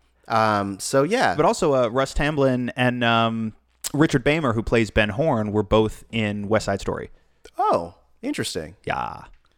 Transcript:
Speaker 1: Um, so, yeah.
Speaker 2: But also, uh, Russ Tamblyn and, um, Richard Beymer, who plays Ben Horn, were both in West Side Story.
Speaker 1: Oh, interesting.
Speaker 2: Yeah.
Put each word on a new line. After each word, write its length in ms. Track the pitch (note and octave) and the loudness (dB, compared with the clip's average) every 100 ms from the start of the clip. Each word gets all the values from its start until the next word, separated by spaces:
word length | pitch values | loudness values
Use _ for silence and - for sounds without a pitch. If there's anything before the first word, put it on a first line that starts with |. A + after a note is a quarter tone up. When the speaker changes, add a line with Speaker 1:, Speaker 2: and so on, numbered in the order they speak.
| _ _ - | _ _ -2
Speaker 1:
Um, 540 | A2+ A2 G#2 G2 F#2+ | 2 2 2 -2 -6
so, 240 | - C3+ | 0 0
yeah. 320 | D3+ A#3+ C#3 F2 | 2 2 2 2
Speaker 2:
But 80 | E3+ | 2
also, 280 | A#3+ E3 | 2 2
uh, 140 | C3+ A#2 | 2 2
Russ 240 | B2+ C3+ | 0 -2
Tamblyn 580 | - D3 D#3 C3+ B2+ A#2+ B2+ | 0 0 2 2 2 -2 0
and, 280 | B2+ B2 | 0 2
um, 500 | A#2 A#2 A2+ A2+ A2 - _ _ - | 2 2 2 0 -6 -8 _ _ -6
Richard 320 | C#3+ D#3+ C#3 | 2 2 2
Beymer, 300 | C#3+ D#3 C#3 | 2 0 0
who 100 | A2+ | -2
plays 260 | - A#2+ G#2+ | 0 0 2
Ben 200 | A2+ G#2+ | 0 0
Horn, 420 | G2 D#3+ A#2 G#2+ | 0 -2 0 0
were 100 | G#2 | -2
both 420 | G2 A2 A2 - - | 2 2 2 -4 -8
in 380 | A2+ G#2 G#2 G2+ | -4 -4 -4 -2
West 160 | G#2+ - | -2 0
Side 140 | G2 | -4
Story. 300 | - E2 - - _ _ - - | -4 -8 -10 -18 _ _ -16 -4
Speaker 1:
Oh, 380 | G#4 G2 E2+ - _ _ | 0 0 -2 -12 _ _
interesting. 540 | B3+ D4 A2+ F2 D#2 - | -8 -6 -6 -8 -10 -12
Speaker 2:
Yeah. 400 | - - A#1 - - - _ | -6 -6 -6 -10 -18 -20 _